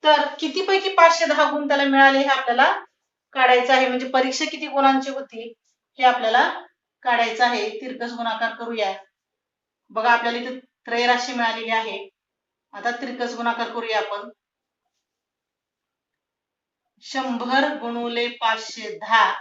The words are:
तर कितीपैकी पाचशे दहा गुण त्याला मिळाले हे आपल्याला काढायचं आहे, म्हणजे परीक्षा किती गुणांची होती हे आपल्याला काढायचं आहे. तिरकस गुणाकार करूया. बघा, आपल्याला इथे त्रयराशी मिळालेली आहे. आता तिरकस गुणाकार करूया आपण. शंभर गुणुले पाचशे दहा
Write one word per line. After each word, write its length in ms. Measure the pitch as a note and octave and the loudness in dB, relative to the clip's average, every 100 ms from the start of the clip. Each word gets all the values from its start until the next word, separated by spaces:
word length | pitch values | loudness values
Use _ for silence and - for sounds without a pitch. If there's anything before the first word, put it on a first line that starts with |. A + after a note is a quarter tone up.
तर 180 | D4+ D4 C#4+ - | 6 4 4 -4
कितीपैकी 540 | D#4 F#4 G4 G4 F#4+ | -4 -4 0 0 2
पाचशे 320 | F#4 E4 E4 D#4+ | 6 6 6 2
दहा 180 | D4+ D4 | 2 2
गुण 160 | D4 C#4+ | 0 0
त्याला 160 | C#4 | 0
मिळाले 360 | C#4 C4+ C#4 C4+ | 2 6 6 6
हे 100 | C#4+ | 2
आपल्याला 420 | C4 C4 A#3+ D4+ - - _ _ _ _ | 0 0 2 2 2 -8 _ _ _ _
काढायचं 400 | C4+ B3+ B3 A#3+ | 0 4 4 6
आहे, 140 | C4 C4 | 4 4
म्हणजे 200 | B3 C4 | -2 0
परीक्षा 360 | C4 C4 B3+ D#4 | 0 0 -2 -6
किती 160 | D#4 D4+ | -6 -4
गुणांची 440 | C#4 C#4 C4+ C4 | 2 4 2 -2
होती 360 | C4+ C#4 A3+ A#3 - _ _ _ - | -8 -10 -14 -16 -18 _ _ _ 2
हे 40 | |
आपल्याला 460 | B3+ B3 A3+ A#3+ D#4 - - _ _ _ | 2 2 2 2 2 -2 -14 _ _ _
काढायचं 400 | B3 A#3+ A3+ A3+ B3 | -2 0 0 0 0
आहे. 240 | A3+ G#3+ - | 0 -4 -6
तिरकस 320 | C4 B3 A#3 | -12 -10 -10
गुणाकार 420 | A#3 A3+ G#3+ A3+ A3+ | -6 -6 -4 -6 -6
करूया. 360 | A#3 A#3 G3 F#3+ - _ _ _ _ _ _ _ _ | -10 -4 -4 -6 -16 _ _ _ _ _ _ _ _
बघा, 200 | G#3+ A#3 | -4 2
आपल्याला 260 | A#3 A#3 A#3+ | 2 0 -4
इथे 220 | A#3+ B3+ | -8 -12
त्रयराशी 760 | _ _ - A#3 A#3+ B3 B3 | _ _ -6 -2 0 0 -2
मिळालेली 360 | B3 A#3 A3+ A3+ | -4 -4 -4 -4
आहे. 280 | A3+ A3 - - _ _ _ _ _ _ | -4 -4 -10 -14 _ _ _ _ _ _
आता 180 | G#3 A3+ A#3+ | -10 -8 -8
तिरकस 340 | C4 B3 A#3+ A3+ | -10 -8 -8 -4
गुणाकार 340 | A#3 A#3 A3+ | -4 -4 -6
करूया 240 | A3+ A3+ G#3+ | -8 -4 -4
आपण. 320 | - G3+ A#3 _ _ _ _ _ _ _ _ _ _ _ _ _ _ _ _ _ _ _ _ _ _ _ _ _ _ _ | -4 -10 -12 _ _ _ _ _ _ _ _ _ _ _ _ _ _ _ _ _ _ _ _ _ _ _ _ _ _ _
शंभर 720 | - C#4 C4 A#3 B3 C4 D4 - | -8 -6 -4 -4 0 0 0 -4
गुणुले 480 | A#3 A#3 A#3+ A#3 A#3+ B3 | -8 -6 -6 -4 -6 -2
पाचशे 560 | A3+ A3 A3 - A3 - | -2 -2 -6 -12 -12 -12
दहा 360 | G#3+ A3+ G3+ - | 0 2 2 0